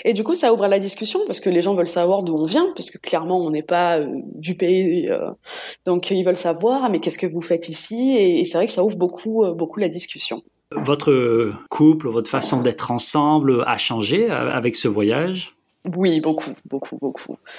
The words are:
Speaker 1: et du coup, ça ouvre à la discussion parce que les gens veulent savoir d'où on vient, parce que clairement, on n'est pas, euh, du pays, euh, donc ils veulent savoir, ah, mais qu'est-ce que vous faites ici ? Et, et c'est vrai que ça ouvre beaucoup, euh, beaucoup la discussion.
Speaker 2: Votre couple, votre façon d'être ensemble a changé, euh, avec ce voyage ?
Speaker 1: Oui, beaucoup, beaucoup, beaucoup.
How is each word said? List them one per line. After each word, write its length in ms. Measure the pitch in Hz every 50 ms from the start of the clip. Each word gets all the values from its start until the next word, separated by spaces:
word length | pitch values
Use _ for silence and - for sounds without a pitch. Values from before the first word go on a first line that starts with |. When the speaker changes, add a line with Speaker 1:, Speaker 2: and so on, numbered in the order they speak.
| -
Speaker 1:
et 100 | - 226
du 100 | 196 220
coup, 100 | 226 349
ça 180 | 359 - 233 220
ouvre 100 | 196 202
à 40 | 196
la 100 | 202 202
discussion 420 | 190 196 - - 226 214 - 370 415
parce 140 | - 185 -
que 100 | - 190
les 100 | 175 170
gens 120 | 170 190 202
veulent 120 | 180 175 175
savoir 340 | - 180 170 175 196 196
d'où 140 | 185 175 160
on 80 | 151 156
vient, 280 | 160 196 302 359 392 320
parce 160 | - - -
que 80 | - -
clairement, 400 | - - 185 165 160 170 185 185
on 120 | 170 156
n'est 120 | 151 151
pas, 360 | 156 - 175 175 180 175 170 156
euh, 80 | 147 135 - 139 - - -
du 220 | - 156 170 180
pays, 520 | - 190 175 185 190 190 170 170 175 147 -
euh, 200 | 92 - - - - - - - - - - - - - -
donc 260 | 185 175 170 - -
ils 140 | 196 185 180
veulent 120 | 180 190
savoir, 480 | - - 170 165 156 190 233 262 277 254
ah, 40 | 226
mais 120 | 190 156
qu'est-ce 180 | - - - -
que 80 | 190
vous 140 | 175 156 175
faites 260 | 165 - 175 170 170 -
ici ? 480 | 160 - - - 214 233 254 269 269
Et, 240 | 233 196 180 170 143
et 40 | 180
c'est 120 | 175 -
vrai 100 | 170 202
que 60 | 233
ça 100 | - 185 185
ouvre 120 | 214 185
beaucoup, 480 | 170 180 180 - - - 220 220 226 214
euh, 80 | 185
beaucoup 280 | 170 165 165 160 - -
la 80 | 202 165
discussion. 540 | 156 175 - - - - - - 117 - - _ _ _ _ -
Speaker 2:
Votre 800 | - 110 107 131 147 143 - 156 139 127 123 120 117 117 117 104 101 - - -
couple, 380 | - - 151 156 160 156 156 123
votre 200 | 110 117 113 -
façon 300 | - 131 - - 139 127
d'être 300 | 120 123 117 - - -
ensemble 720 | 120 120 - - - 151 147 151 156 156 139 135 127 120 123 123
a 80 | 120 110
changé, 500 | - - 123 113 104 107 143 196 233 226
euh, 200 | 160 123 123 131
avec 240 | 127 127 117 120 113
ce 140 | - - 120
voyage ? 640 | 101 104 104 107 113 139 165 185 185 185 - - _ _ _ _ _ _ - 185 165
Speaker 1:
Oui, 240 | 180 190 185 165 156
beaucoup, 300 | 160 160 156 156 - 143 - - - -
beaucoup, 280 | 143 139 - - - -
beaucoup. 380 | 139 135 - - - - - - _ - -